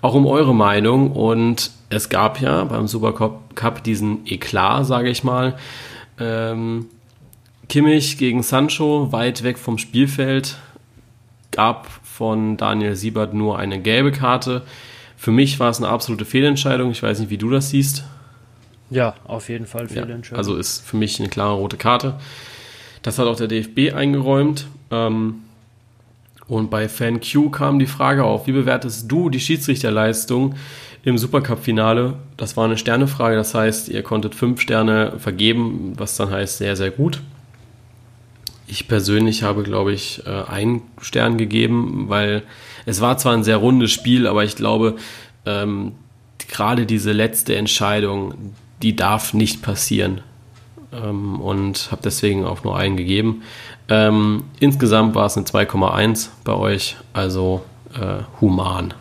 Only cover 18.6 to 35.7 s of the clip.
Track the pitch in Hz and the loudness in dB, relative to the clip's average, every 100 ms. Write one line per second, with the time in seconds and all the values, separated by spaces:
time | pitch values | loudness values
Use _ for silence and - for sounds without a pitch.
18.6 | - _ _ 127 120 - - 113 - 117 | -20 _ _ -2 -2 -2 -10 -12 -8 -10
19.6 | 113 - 117 110 117 117 117 107 101 85 | -8 -10 -8 -8 -8 -12 -12 -6 -4 -4
20.6 | - - - 110 107 - 101 - 104 101 | -4 -8 -6 -2 -2 -2 -6 -2 -2 0
21.6 | 101 - 113 123 135 139 - - - - | -4 -2 0 2 0 -6 -12 -18 -20 -20
22.6 | - - - - - 110 120 113 113 110 | -20 -20 -20 -10 -8 0 0 0 -2 -2
23.6 | 110 - 143 143 139 139 131 135 147 147 | -2 0 0 2 0 2 2 2 2 0
24.6 | - - - 117 113 110 110 110 - - | -8 -18 -6 -2 0 0 -2 -4 -16 -20
25.6 | _ _ _ _ _ _ _ - - 110 | _ _ _ _ _ _ _ -20 -6 -4
26.6 | 107 110 107 - 117 117 - 147 147 139 | -2 -2 -4 -2 -2 -2 0 2 2 0
27.6 | 143 139 135 - 135 139 120 107 - 131 | 2 2 2 2 2 4 2 2 0 0
28.6 | 127 123 123 110 113 143 175 131 - 165 | 2 0 -2 -8 -2 0 2 0 0 -2
29.6 | 143 135 120 107 110 113 - 123 135 139 | 0 0 0 2 2 0 -2 0 0 -4
30.6 | - - - - - 120 123 143 135 117 | -14 -18 -20 -6 0 0 2 0 0 -2
31.6 | - 110 110 117 123 135 - - 110 - | 0 2 4 2 0 -4 -12 -10 -8 0
32.6 | 113 110 - 117 139 139 117 110 107 113 | 0 0 0 2 2 2 2 2 0 0
33.6 | 110 110 - 104 107 110 104 - 120 120 | 0 0 -4 -6 -2 -2 -2 -2 -2 0
34.6 | - 113 110 110 107 - - 92 107 117 | 0 2 2 2 2 -2 -6 0 2 2
35.6 | 117 | 0